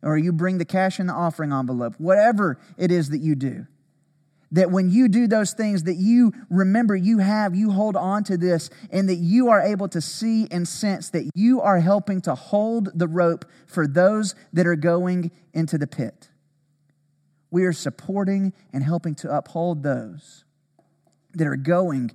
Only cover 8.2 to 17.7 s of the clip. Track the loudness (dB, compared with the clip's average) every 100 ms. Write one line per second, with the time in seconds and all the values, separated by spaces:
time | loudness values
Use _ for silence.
8.2 | -2 -2 0 0 -4 -16 -8 -2 0 0
9.2 | 2 2 4 4 2 0 -4 -6 -6 -4
10.2 | -2 0 -2 -4 -6 -4 -4 -4 -6 -6
11.2 | -4 0 2 4 4 4 4 2 0 -4
12.2 | -4 -6 -2 -2 0 -2 -2 -2 -2 2
13.2 | 0 0 -6 _ _ -4 0 4 4 4
14.2 | -2 -8 _ 0 2 2 0 0 0 -2
15.2 | -4 -8 _ -4 -2 -2 -4 -6 -8 -10
16.2 | _ _ _ _ _ _ _ _ _ _
17.2 | _ _ _ 0 0